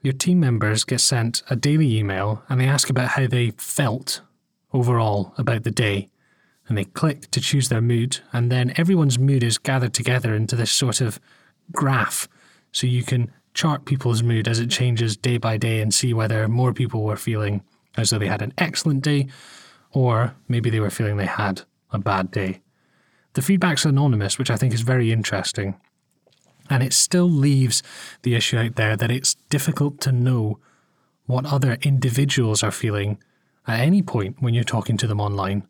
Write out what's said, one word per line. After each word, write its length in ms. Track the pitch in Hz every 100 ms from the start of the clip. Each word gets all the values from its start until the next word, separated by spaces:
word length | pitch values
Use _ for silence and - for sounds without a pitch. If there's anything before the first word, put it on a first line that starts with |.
Your 120 | 135
team 260 | 131 - 180
members 440 | 143 113 107 110
get 180 | - 123
sent 400 | - 123 113 - -
a 60 | 120
daily 420 | 143 151 151 110
email, 440 | 101 95 101 107 -
and 100 | 127
they 80 | 131
ask 220 | 139 -
about 200 | 127 123
how 180 | - 127
they 240 | 123 120 -
felt 640 | - - 139 120 - - _ _ _ _ _
overall 640 | 131 120 120 113 101 92 -
about 280 | 127 117
the 60 | 113
day. 380 | 101 110 101 101 _ _ _ _ _ -
And 100 | 107
they 60 |
click 460 | 95 - 156 139 -
to 80 | -
choose 280 | - 143 127
their 120 | 117
mood, 380 | 117 117 123 - -
and 180 | 120 120
then 220 | 127 123 -
everyone's 420 | 170 185 143 120
mood 240 | 135 135
is 160 | 117 113
gathered 340 | - 131 120
together 420 | - 117 123 113
into 200 | 107 110
this 160 | 117 117
sort 300 | - 127 -
of 180 | 120 - _ _ _ _ -
graph. 560 | - 139 131 95 - - _ _ _ _
So 160 | - 127
you 160 | 123
can 300 | 123 127 120 _ _
chart 300 | - 165 -
people's 380 | - 135 120 113
mood 240 | 117 113 110
as 140 | 113
it 100 | 117
changes 460 | - 123 113 113 101
day 200 | 127 123
by 200 | 117 110
day 240 | 113 110
and 120 | 107
see 220 | - 127
whether 320 | 113 110 110 110
more 260 | 117 127
people 300 | - 117 113
were 140 | 107 104
feeling 480 | - 110 104 101 - _ _ -
as 120 | 113
though 100 | 110
they 100 | 101
had 120 | 104
an 140 | 107 -
excellent 460 | 170 - 165 139
day, 240 | 143 143 135 - - - - _ _
or 440 | 139 127 113 120 - -
maybe 220 | 117 117
they 80 | 110
were 120 | 104
feeling 260 | - 107 104
they 100 | 95
had 360 | - 104 95 - _ _
a 80 | 107
bad 320 | 98 98 92
day. 320 | - 95 92 _ _ _ _ _ _ _
The 100 | -
feedback's 420 | 135 196 180 -
anonymous, 540 | 156 139 147 110 98 -
which 120 | 127
I 60 | 110
think 160 | 131
is 100 | 113
very 280 | 117 127 113
interesting. 640 | 113 104 98 - - 98 95 _ _ _ _ _ _ _ _ _
And 120 | 131
it 80 | 127
still 360 | - - 180 180
leaves 540 | 156 143 139 127 - - - - -
the 140 | 123 117
issue 200 | - 117
out 200 | 113 110
there 200 | 107 107
that 140 | 113
it's 240 | 123 -
difficult 680 | - _ 143 - - 143 139
to 100 | 135
know 480 | 123 127 123 107 107 _ _ _ _ _ _ -
what 200 | 127 143
other 320 | 143 131 117
individuals 800 | 143 139 131 117 139 135 117 107
are 80 | 113
feeling 480 | - 113 104 101 101 _ _ _ _ -
at 140 | 113
any 220 | 139 196
point 340 | 185 120 95 -
when 160 | 127
you're 80 | 117
talking 340 | 113 117 - 113
to 100 | 113
them 120 | 107
online 460 | 104 101 95 101 -